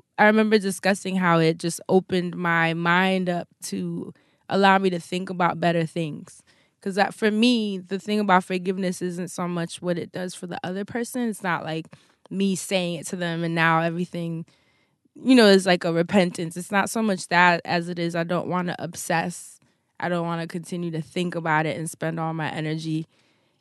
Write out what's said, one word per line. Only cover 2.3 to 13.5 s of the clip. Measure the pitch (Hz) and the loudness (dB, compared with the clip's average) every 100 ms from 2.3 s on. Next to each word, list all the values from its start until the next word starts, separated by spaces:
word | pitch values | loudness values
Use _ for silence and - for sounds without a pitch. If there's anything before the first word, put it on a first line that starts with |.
| 170 | -2
my | 175 165 165 | 0 2 2
mind | 165 170 175 190 190 180 | 0 2 2 2 0 -2
up | 175 - _ | -4 -6 _
to | - 190 175 170 - - _ _ - | -10 -6 -6 -8 -10 -16 _ _ -4
allow | 196 196 190 | 2 6 6
me | 190 | 2
to | 175 | -2
think | - 180 190 | -6 -8 -6
about | 180 170 170 | -2 0 0
better | 170 170 160 | 0 0 -2
things. | 170 160 - - - _ _ _ _ | -4 -6 -8 -16 -20 _ _ _ _
'Cause | 202 190 | -4 0
that, | 190 | 0
for | - 220 | 0 0
me, | 214 240 240 208 190 | 4 2 2 -2 -6
the | 180 190 | -8 -8
thing | 202 214 | -4 -2
about | 202 185 | 4 2
forgiveness | - 185 180 190 185 180 | 2 -4 -4 -2 -4 -4
isn't | 180 175 175 | -6 -6 -8
so | - 175 | -6 -4
much | 175 165 - | -4 -6 -6
what | 180 175 | -4 -4
it | - | -6
does | 185 185 | -8 -10
for | - 180 | -10 -10
the | - | -10
other | 170 190 | -8 -8
person. | 208 233 240 254 233 | -6 -8 -6 -4 -4
It's | 196 | -4
not | 185 160 | -4 -2
like | 160 160 - - _ _ - | -4 -8 -10 -18 _ _ -8
me | 190 196 180 | -2 0 0
saying | - 190 175 170 | -2 -2 -2 -6
it | - | -8
to | 185 | -6
them | 170 165 | -4 -2
and | 165 | -2